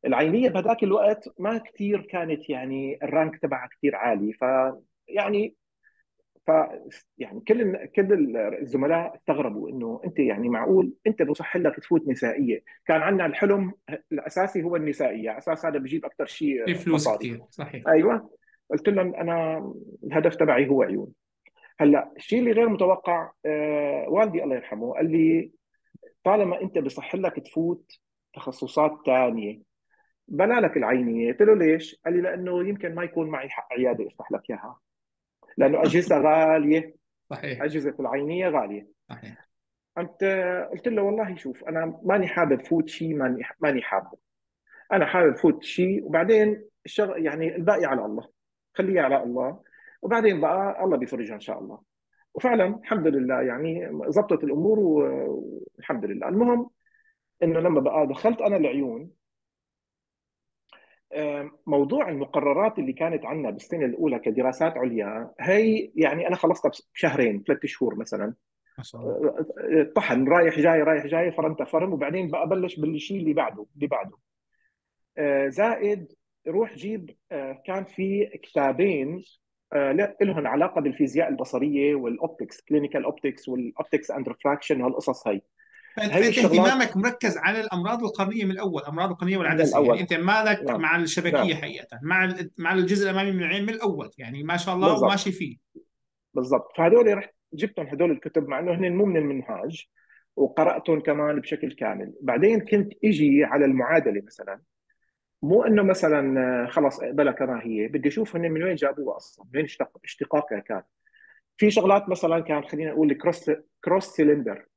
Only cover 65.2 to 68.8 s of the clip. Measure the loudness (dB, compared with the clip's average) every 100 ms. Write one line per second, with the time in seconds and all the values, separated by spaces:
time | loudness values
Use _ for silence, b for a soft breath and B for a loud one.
65.2 | -10 -8 2 4 4 2 -2 0 2 2
66.2 | -2 0 2 2 0 -2 _ -2 0 2
67.2 | 2 0 -2 -2 -2 -2 -2 -2 -8 -6
68.2 | -6 -8 _ _ _ -20